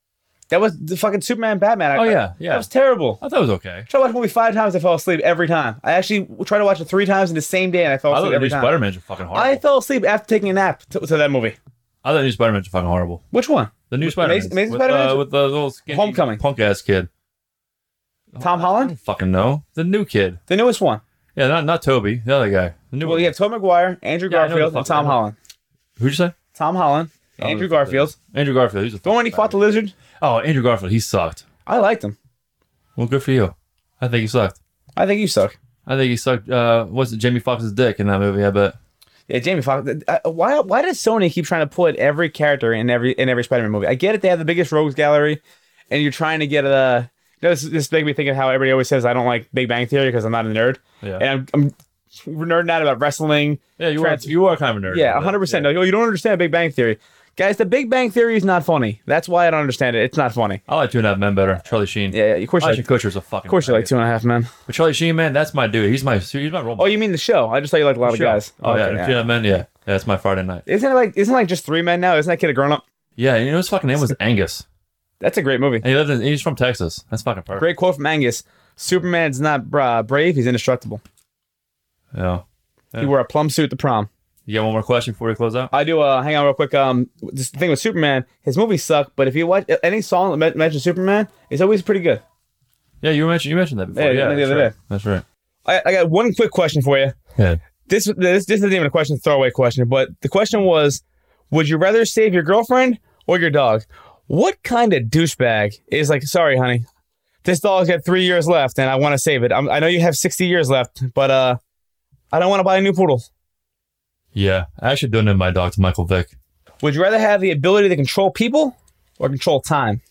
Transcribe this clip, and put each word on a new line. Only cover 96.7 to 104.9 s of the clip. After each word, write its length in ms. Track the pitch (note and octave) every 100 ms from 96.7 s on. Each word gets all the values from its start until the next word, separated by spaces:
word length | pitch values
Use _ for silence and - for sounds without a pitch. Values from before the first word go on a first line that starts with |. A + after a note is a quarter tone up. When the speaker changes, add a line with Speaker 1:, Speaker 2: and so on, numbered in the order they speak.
| D3+
Speaker 1:
for 160 | C3+ C#3
you. 160 | C3+ - _ -
Speaker 2:
Yeah. 200 | F#2 E2 - _ -
Speaker 1:
This, 160 | G3+ G3+ G3
this, 300 | F3+ F#3+ F3+
this 120 | G#3
isn't 140 | G3+
even 140 | F#3 C#3+
a 40 |
question, 280 | E3 C#3+ D3
throwaway 320 | D#3+ C#3+ C3
question, 380 | B2+ B2 A#2+ A#2+
but 220 | C3 C3 -
the 80 | C3
question 340 | G3 G#3+ G#3+
was, 400 | F#3+ E3 D3 C#3+ _ _ _ _ -
would 180 | D3+ D3+
you 80 | D#3
rather 280 | F#3 A3+
save 280 | G#3+ - G#3+
your 100 | F3+
girlfriend 560 | D#3 G#3 A3+ B3+ B3+ A3+ _ _ -
or 140 | F3+
your 100 | E3
dog? 320 | C#3+ B2+ A2 - - - _ -
What 340 | D#3+ E4 -
kind 300 | - A#3+ A#3